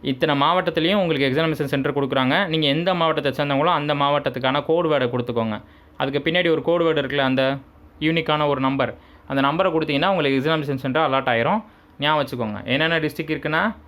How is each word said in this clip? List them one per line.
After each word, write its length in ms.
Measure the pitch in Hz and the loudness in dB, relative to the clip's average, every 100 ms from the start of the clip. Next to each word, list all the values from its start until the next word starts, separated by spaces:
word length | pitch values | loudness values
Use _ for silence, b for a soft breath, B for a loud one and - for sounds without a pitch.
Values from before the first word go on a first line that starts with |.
இத்தனை 320 | 135 131 160 143 | -4 -2 0 2
மாவட்டத்துலேயும் 600 | 147 180 180 165 160 208 | 2 2 0 0 0 2
உங்களுக்கு 260 | 175 147 139 | 0 2 2
எக்ஸாமினேஷன் 440 | 135 160 156 143 | 2 0 -2 -2
சென்டர் 240 | 139 147 139 | -2 0 -2
கொடுக்குறாங்க. 380 | 139 135 127 160 196 | 0 0 2 2 0
நீங்க 200 | 160 151 | 0 0
எந்த 280 | 147 175 | 0 0
மாவட்டத்தை 380 | 175 165 156 143 | 0 0 0 -2
சேர்ந்தவங்களோ 400 | 127 143 139 160 160 | -2 0 2 2 0
அந்த 140 | 147 | 0
மாவட்டத்துக்கான 720 | 147 143 147 143 123 127 143 | 0 2 0 -2 -2 0 0
கோடு 260 | 143 165 165 | 0 0 2
வேர்டை 180 | 147 127 | 2 0
கொடுத்துக்கோங்க. 460 | 123 120 117 113 107 B B B B | -2 -2 -2 -2 -4 B B B B
அதுக்கு 340 | 139 139 143 | -4 -2 0
பின்னாடி 200 | 175 170 | 0 2
ஒரு 120 | 156 | 0
கோடு 220 | 143 175 | 2 2
வேர்டு 160 | 165 147 | 2 0
இருக்குல்ல, 280 | 135 143 131 | 0 0 2
அந்த 280 | 131 135 139 - - - - | 2 0 -2 -10 -20 -20 -4
யூனிக்கான 460 | 151 165 160 151 147 | 0 0 0 0 2
ஒரு 140 | 139 | 2
நம்பர், 320 | 135 135 120 - B B B | 0 0 -2 -4 B B B
அந்த 140 | 139 | 0
நம்பரை 280 | 139 160 190 | 0 2 0
கொடுத்தீங்கன்னா 400 | 160 151 143 175 | 0 0 0 0
உங்களுக்கு 240 | 190 143 135 | 0 0 0
எக்ஸாமினேஷன் 440 | 147 160 143 135 | 0 -2 -2 -4
சென்டர் 260 | 135 139 156 | -2 -2 0
அலாட் 220 | 135 131 | 0 0
ஆயிரும். 280 | 117 127 190 - B B - | 0 0 -2 -6 B B -4
ஞாபகம் 220 | 143 151 | 0 0
வச்சுக்கோங்க. 380 | 139 123 110 104 | -2 -4 -6 -6
என்னென்ன 340 | - 131 160 165 | -2 0 0 0
டிஸ்ட்ரிக்ட் 360 | 151 151 151 | -2 -6 -6
இருக்குன்னா 280 | 151 151 156 208 214 | -4 -2 -2 -2 -6